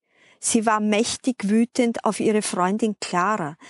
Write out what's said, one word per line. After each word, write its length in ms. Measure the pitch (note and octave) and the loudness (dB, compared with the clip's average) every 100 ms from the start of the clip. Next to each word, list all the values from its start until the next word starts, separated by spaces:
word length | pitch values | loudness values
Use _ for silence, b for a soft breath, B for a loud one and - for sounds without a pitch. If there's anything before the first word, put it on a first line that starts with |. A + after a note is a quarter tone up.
| b b b b | b b b b
Sie 260 | - A#3 G#3+ | -2 0 2
war 140 | G#3+ | 2
mächtig 680 | G#3+ G#3 A#3+ - - B3 G3 | 2 2 0 -2 -4 -4 0
wütend 560 | A3 A#3 - A#3 A3+ | 2 2 2 0 0
auf 160 | - G3 | -2 0
ihre 220 | A#3 G#3+ | 0 0
Freundin 540 | G#3 G3 F3+ G#3+ A3 G3+ | 0 0 0 0 -2 -4
Clara. 560 | - F3+ F#3 A3 D3+ E3 | -2 0 0 -2 -4 -10